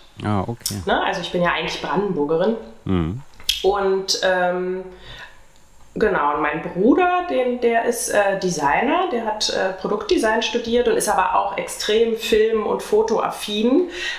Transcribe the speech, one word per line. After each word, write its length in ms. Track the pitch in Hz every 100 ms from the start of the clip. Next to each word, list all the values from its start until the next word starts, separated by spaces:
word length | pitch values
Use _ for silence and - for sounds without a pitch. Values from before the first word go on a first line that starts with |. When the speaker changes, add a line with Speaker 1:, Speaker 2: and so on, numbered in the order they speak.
| - -
Speaker 1:
Ah, 200 | 104 104
okay. 400 | 95 120 - 101
Speaker 2:
Ne? 180 | 92 240
Also 200 | - 196
ich 100 | 170
bin 100 | 185
ja 100 | 170
eigentlich 280 | 156 165 -
Brandenburgerin. 760 | 156 147 202 160 147 160 196 226 - -
Speaker 1:
Mhm. 380 | - 92 80 113 - - - -
Speaker 2:
Und, 580 | 190 202 196 190 190 -
ähm, 600 | 190 185 180 180 180 185 185 185 - - - - - - - - -
genau, 400 | - 214 170 147 151
und 60 |
mein 200 | 151 156
Bruder, 640 | 170 170 214 330 359 359 349
den, 320 | 254 254 240
der 240 | 233 233
ist, 260 | 233 233 -
äh, 280 | 208 196 190
Designer, 720 | 185 160 139 160 240 330 370
der 120 | 233 214
hat, 240 | - -
äh, 220 | - 190 190
Produktdesign 600 | 190 208 - 330 220 226
studiert 460 | - 240 233 240 233
und 80 | -
ist 120 | -
aber 260 | 190 185 185
auch 180 | 196 -
extrem 580 | 175 - - 214 226 220
film- 500 | - 214 220 220 202
und 160 | 190
fotoaffin. 1040 | - 208 220 202 - - - 208 233 294 359 - -